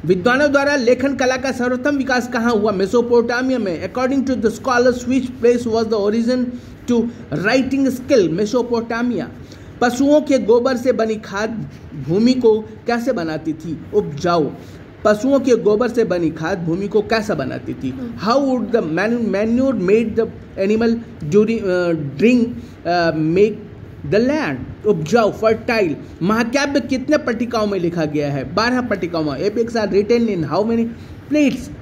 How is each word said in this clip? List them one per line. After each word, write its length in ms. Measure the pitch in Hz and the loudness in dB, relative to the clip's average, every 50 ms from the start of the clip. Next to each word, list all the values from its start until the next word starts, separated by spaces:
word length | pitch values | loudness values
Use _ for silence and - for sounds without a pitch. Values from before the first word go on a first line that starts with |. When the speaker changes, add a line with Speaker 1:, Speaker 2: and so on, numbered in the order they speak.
| - | 2
Speaker 1:
विद्वानों 460 | 156 196 185 175 240 247 269 302 294 | 0 0 0 2 0 2 2 2 2
द्वारा 240 | 277 285 277 285 294 | 2 2 2 2 0
लेखन 400 | 285 240 226 247 254 269 277 269 | 2 2 2 2 2 2 -2 0
कला 220 | 233 262 254 262 | 0 0 0 0
का 140 | 254 254 269 | 0 -2 -4
सर्वोत्तम 440 | 254 240 240 247 254 247 254 294 294 | -2 -2 -2 -2 -2 0 0 -2 0
विकास 320 | 269 254 262 247 247 233 | 0 0 0 0 -2 -2
कहाँ 260 | 240 247 233 226 240 240 | -2 -4 -2 0 2 2
हुआ? 180 | 208 202 226 | 2 2 0
मेसोपोटामिया 880 | 202 185 196 190 - 240 233 240 240 240 226 240 247 247 262 262 262 240 | 0 0 0 2 2 2 2 4 4 4 4 2 -2 -2 0 0 0 0
में। 340 | 208 190 165 147 180 185 - | 0 -2 -4 -4 -6 -6 -4
According 360 | 254 254 254 277 277 240 269 | -2 0 0 0 0 0 0
to 60 | 262 208 208 | -2 0 0
the 60 | 214 - - | -2 -2 -2
scholars, 380 | - 262 247 240 247 254 240 | -4 0 2 4 4 4 2
which 280 | 247 - 240 262 269 254 | 2 -2 0 0 0 0
place 420 | - - - 226 240 240 240 247 | -4 -6 2 2 4 4 4 0
was 160 | 233 220 226 226 | 0 0 0 0
the 160 | 208 226 208 196 208 | 0 0 0 2 0
origin 360 | 208 233 226 233 254 254 247 247 240 - - - - - - - | 0 0 0 0 0 0 -2 -4 -6 -10 -14 -18 -20 -12 -2 0
to 180 | 240 233 226 240 - - - - 143 151 | 2 2 2 0 -6 -12 -10 -6 -6 -2
writing 640 | 175 214 247 269 247 - 277 269 269 262 - - | 0 2 2 2 2 2 0 2 2 0 0 -2
skill? 280 | - - 294 233 180 160 | 0 2 4 4 4 4
मेसोपोटामिया। 1000 | 160 185 214 208 - 247 233 240 240 226 226 - 233 233 240 247 233 180 120 - - - - - - - - - - - | 2 -2 -2 0 0 0 0 0 -2 -4 -2 -4 -4 -2 -2 -2 -2 -4 -6 -8 -12 -18 -18 -18 -18 -20 -18 -18 -2 0
पशुओं 400 | 240 240 240 - 277 277 294 302 | 0 0 2 2 4 6 6 4
के 180 | 294 302 277 254 | 6 4 2 2
गोबर 380 | 196 196 233 240 240 269 262 | 4 4 4 4 4 0 -2
से 140 | 233 - 262 | 0 0 0
बनी 240 | 240 208 226 220 220 | 2 2 0 -2 -2
खाद 540 | 214 - - 202 196 220 226 233 185 147 - - - - - - 151 131 | -6 -6 -8 -6 -4 -4 -4 -6 -8 -10 -10 -14 -18 -18 -14 -12 -10 -4
भूमि 260 | 135 165 208 226 247 254 | -2 0 2 4 4 2
को 260 | 254 240 220 214 214 | 4 4 4 4 4
कैसे 520 | 214 - - - - - 240 233 233 269 | 0 -8 -16 -10 -4 -4 -2 -2 -2 -2
बनाती 420 | 233 180 165 160 156 156 - 160 147 | -2 -2 -4 -4 -6 -4 -4 -6 -6
थी? 280 | - - 170 151 - - - - | -6 -8 -10 -10 -10 -10 0 0
उपजाऊ। 560 | 208 208 165 143 - - 175 175 170 147 123 - - - - - - - - - - - | 0 0 0 -8 -2 0 2 2 2 0 0 -4 -10 -16 -18 -18 -20 -20 -20 -20 -2 2
पशुओं 340 | 208 214 208 - 269 277 262 | 2 2 2 2 2 2 2
के 160 | - 269 240 | 4 4 2
गोबर 320 | - 165 208 214 208 247 | 4 4 2 2 2 0
से 160 | 226 - 233 220 | 0 2 0 0
बनी 260 | 175 180 175 170 156 | 0 0 0 0 -2
खाद 300 | 160 - 160 165 196 175 | -2 -2 -4 -4 -4 -2
भूमि 280 | 165 156 165 190 202 | -2 -2 -2 -2 -4
को 140 | 202 - 214 | 0 0 0
कैसा 340 | 208 208 226 226 208 - 185 | 2 2 -2 -2 0 -2 -2
बनाती 380 | 151 135 127 123 127 - - 127 | -2 -2 -4 -6 -8 -8 -10 -10
थी? 160 | 123 - 131 | -6 -6 -6
Speaker 2:
हम्म। 240 | 123 - 247 233 - | -6 -6 -10 -10 -8
Speaker 1:
How 280 | - 160 208 247 277 285 262 | -4 0 2 2 2 2 2
would 260 | 254 247 208 190 220 | 0 0 0 0 0
the 220 | 226 190 156 156 | 0 0 0 -2
man-, 380 | 170 196 226 240 240 226 202 185 | 0 0 0 0 0 0 -2 0
manure 540 | 196 214 226 233 247 269 269 254 208 180 175 | 0 0 0 2 2 2 2 0 0 2 4
made 260 | 202 226 233 208 - | 4 4 2 0 -2
the 120 | 220 226 - - - - - - - 196 | -2 -2 -4 -6 -14 -20 -14 -6 -2 0
animal 220 | 196 220 220 233 233 226 233 - - - - 165 147 | 0 2 2 2 0 0 -2 -4 -12 -14 -10 -6 2
during, 320 | 160 208 220 226 226 220 196 | 4 4 4 4 0 -2 0
अ, 280 | 185 180 180 175 175 | 0 0 0 2 0
drink, 560 | 170 156 147 135 127 - 190 240 254 240 226 - - - - - - - - | 0 -2 -4 -8 -2 2 4 4 4 4 2 0 -4 -10 -14 -16 -20 -8 -4
अ, 260 | 165 175 175 170 165 | -2 0 2 2 0
make 420 | 151 156 156 156 170 185 208 226 - - - - - - - - - - - 143 | 0 0 0 0 4 4 4 2 2 -6 -12 -16 -18 -18 -18 -18 -16 -12 -4 0
the 160 | 160 214 240 | 2 2 2
land? 580 | 262 294 311 262 160 135 120 - - - - - | 2 0 0 -2 -2 -4 -6 -8 -12 -12 -4 0
उपजाऊ, 460 | 214 196 160 156 151 220 240 220 196 | 0 0 0 0 2 2 2 2 2
फर्टाइल। 640 | - - 214 220 220 226 - - 233 226 202 160 135 113 - - - - 160 | 0 2 2 2 2 2 0 0 0 2 2 0 -2 -6 -8 -16 -8 -2 -2
महाकाव्य 560 | 190 220 226 240 233 247 277 285 285 277 285 | 0 0 0 -2 0 0 0 0 2 0 -2
कितने 380 | - - 262 247 262 - 302 | 0 0 -4 -4 0 2 0
पट्टिकाओं 500 | 294 302 262 233 220 247 226 - 226 214 | 2 2 -2 -2 -2 -4 -2 0 -2 0
में 120 | 202 196 185 | 0 0 0
लिखा 260 | 170 170 170 170 160 | -2 -2 0 0 -2
गया 260 | 147 147 151 147 143 | 0 0 -2 -2 0
है? 220 | 139 135 127 135 - | -2 -4 -4 -2 0
बारह 280 | 202 220 240 254 254 | 0 2 2 0 0
पट्टिकाओं 420 | 247 240 208 180 185 170 170 160 156 | 0 -2 -2 -4 -2 -4 -2 -2 -2
में। 280 | 147 139 131 170 208 | -2 -2 -2 -2 -2
Epics 220 | 208 240 233 233 226 | 0 0 -2 0 0
are 140 | 233 208 | -2 -2
written 340 | 190 175 196 208 208 233 240 | 2 2 0 2 4 2 2
in 180 | 233 214 196 175 | 2 0 0 -2
how 220 | 151 131 147 185 214 | -2 0 0 0 0
many 220 | 226 233 233 226 233 - - - - - - - - | 0 0 0 -2 -2 -6 -12 -16 -16 -16 -18 -6 -2
plates? 300 | 277 302 294 254 139 127 - - - - | 2 2 2 2 2 -2 -8 -12 -14 -16